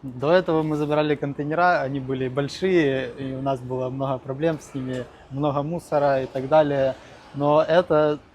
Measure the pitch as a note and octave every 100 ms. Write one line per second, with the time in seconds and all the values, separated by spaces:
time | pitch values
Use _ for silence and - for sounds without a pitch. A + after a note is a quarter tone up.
0 | C3+ B2 C#3 F3+ F3+ D#3+ D#3 D3+ D3 D3+
1 | D3+ D3 C#3+ C#3 D3 D#3 F3+ E3 C3+ C#3
2 | C3 C3+ C3 C3 C#3+ - F#3+ F3 C#3+ C3
3 | B2+ A#2+ C3+ C3 C#3 C3+ B2 B2+ B2+ C3+
4 | C3+ C3 C3+ C3+ E3 D#3 - C3+ B2+ B2+
5 | A#2+ - - C3+ D3 C#3 C#3+ E3+ - D3
6 | C#3+ C3+ C3 C3+ C3 D#3 D3 C#3 C3+ B2+
7 | - - - C#3 C#3+ D3+ D#3 E3+ F3 D3+
8 | D3+ D3 -